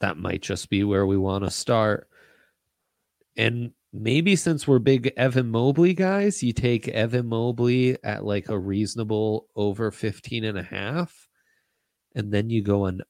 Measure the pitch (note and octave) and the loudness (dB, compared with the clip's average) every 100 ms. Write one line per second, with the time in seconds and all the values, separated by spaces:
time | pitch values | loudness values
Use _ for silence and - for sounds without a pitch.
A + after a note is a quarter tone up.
0 | G2 D#2+ F#2 F2 - F#2+ - G2+ G2+ G2 | -4 -2 -4 -4 -4 -6 -2 0 2 2
1 | G2 G2 F#2+ G2 G2 - - A2+ G#2+ G#2 | 2 2 0 -2 -4 -4 0 2 2 0
2 | - _ _ _ _ _ _ _ _ _ | -6 _ _ _ _ _ _ _ _ _
3 | _ _ _ - A2+ A#2+ A#2+ - _ - | _ _ _ -2 0 0 -6 -12 _ -6
4 | A2 C#3+ F#3 F#3 E3+ D3+ - C3 C#3 C3 | 0 2 4 2 2 0 4 4 6 2
5 | B2+ - C3 B2+ A#2 A2+ C3+ C#3+ F3 F3 | 2 0 2 2 0 2 2 4 4 4
6 | F#3 G3+ G3+ - B2 - B2 A#2 - A2 | 0 2 0 0 -2 0 0 0 -2 -2
7 | A2+ B2 A#2+ A2+ A#2+ A#2+ B2 B2+ B2+ C3 | 0 0 0 0 0 0 2 4 2 0
8 | G#2+ G#2 G#2 G2+ G#2 G#2 G2 G2 G#2 A#2 | -4 -6 -2 -4 -2 -4 -2 -2 -2 -4
9 | G#2+ G#2+ A2 A2 - G#2+ G#2 G2+ A2 - | -4 -2 0 -2 -6 -4 -2 -2 -6 -4
10 | A2 - - A#2 A2 G2+ F#2+ G2+ G2+ E3 | -6 -6 -8 -6 -6 -6 -8 -8 -6 -4
11 | E3+ _ _ _ _ _ _ _ _ _ | -6 _ _ _ _ _ _ _ _ _
12 | _ - G#2 G#2 A2 A2+ G2+ G2+ F#2+ F2+ | _ -8 -2 -2 0 0 0 0 0 -4